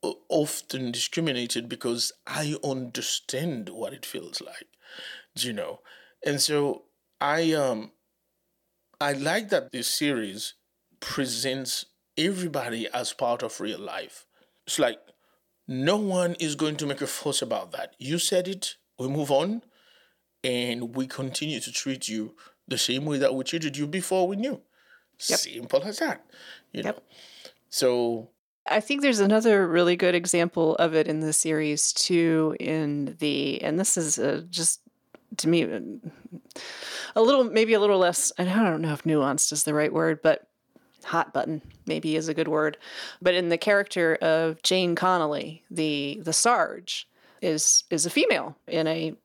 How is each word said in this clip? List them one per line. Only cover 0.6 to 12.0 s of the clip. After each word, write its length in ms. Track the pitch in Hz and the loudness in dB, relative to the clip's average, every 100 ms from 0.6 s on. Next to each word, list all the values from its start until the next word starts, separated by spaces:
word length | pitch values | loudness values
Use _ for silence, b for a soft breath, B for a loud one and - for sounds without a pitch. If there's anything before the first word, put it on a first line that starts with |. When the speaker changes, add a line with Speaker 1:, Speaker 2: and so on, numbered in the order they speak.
| - 131 127 | -8 -6 -6
Speaker 1:
discriminated, 760 | 120 - - 160 127 120 123 117 | -4 -4 -2 -2 -2 -4 -6 -6
because 440 | 120 123 120 - - - | -8 -4 -2 -4 -6 -10
I 300 | - 151 151 | -6 -4 -4
understand 1040 | 143 131 123 113 - - - 135 170 131 95 | -4 -4 -6 -8 -6 -6 -4 -6 -4 -6 -8
what 220 | 98 98 | -10 -10
it 120 | 139 | -10
feels 360 | - - 85 - | -12 -12 -10 -12
like, 260 | - - - _ B B B B B - | -12 -18 -20 _ B B B B B -8
you 160 | 127 | -6
know? 280 | 107 80 82 b b b b 151 | -4 -8 -10 b b b b -4
And 140 | 143 | 0
so 420 | 143 147 143 - _ _ _ _ | 0 2 0 -4 _ _ _ _
I, 320 | 143 151 165 | 0 2 2
um, 400 | 156 135 110 110 _ _ _ _ _ _ _ _ _ _ _ | 2 0 -2 -8 _ _ _ _ _ _ _ _ _ _ _
I 120 | 143 | -2
like 380 | 139 143 190 208 | 0 0 -2 0
that 200 | 185 127 | -2 -2
this 160 | 127 117 | -6 -4
series 680 | - 147 131 104 98 - - _ _ _ _ | -2 0 0 -4 -8 -10 -12 _ _ _ _
presents 840 | - - 131 117 131 131 127 - - _ | -8 -4 -4 -2 -4 -4 -4 -8 -8 _